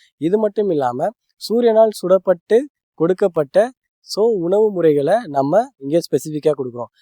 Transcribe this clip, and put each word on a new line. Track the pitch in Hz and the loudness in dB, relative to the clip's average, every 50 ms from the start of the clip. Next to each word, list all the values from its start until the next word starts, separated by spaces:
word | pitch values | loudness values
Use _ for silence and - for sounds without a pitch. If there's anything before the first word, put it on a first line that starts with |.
| _ _ _ | _ _ _
இது | _ 139 165 196 220 | _ -4 -2 0 0
மட்டும் | 214 208 202 226 208 196 | 0 -2 -2 -2 -2 -2
இல்லாம | 165 143 135 123 120 127 165 208 - _ _ _ _ _ - | -2 -2 -2 -2 -2 -4 -4 -6 -6 _ _ _ _ _ -8
சூரியனால் | - 214 240 240 233 220 220 226 220 | -4 -2 0 2 2 4 4 4 2
சுடப்பட்டு | 202 - - 175 185 190 - 196 180 175 _ _ - 247 294 285 - _ _ _ _ | 2 -4 0 0 0 2 2 0 -2 -2 _ _ 0 0 0 -2 -10 _ _ _ _
கொடுக்கப்பட்ட, | - 156 170 185 - 202 190 170 165 147 135 - 185 220 262 254 _ _ _ _ _ | -2 -2 -2 0 0 -2 -2 0 -2 -4 0 0 0 0 0 -4 _ _ _ _ _
so, | _ - - 190 214 240 226 | _ -10 -4 -2 0 0 0
உணவு | 185 165 175 196 208 220 214 202 | 0 -2 0 2 2 2 0 0
முறைகளை | 175 165 160 147 143 139 160 196 240 247 | 2 2 2 2 2 2 0 0 -2 -2
நம்ம | 160 139 139 135 139 165 208 254 277 - | -4 -4 -2 -2 2 2 0 0 -2 -6
இங்கே | _ 139 139 156 170 | _ -8 -2 -2 -2
ஸ்பெசிஃபிக்கா | - - - - - 160 151 147 135 156 147 | -2 0 -4 -4 -4 -6 -8 -2 -2 -2 -2
கொடுக்குறோம். | 143 131 123 117 120 117 - _ _ | -2 -6 -8 -8 -10 -12 -12 _ _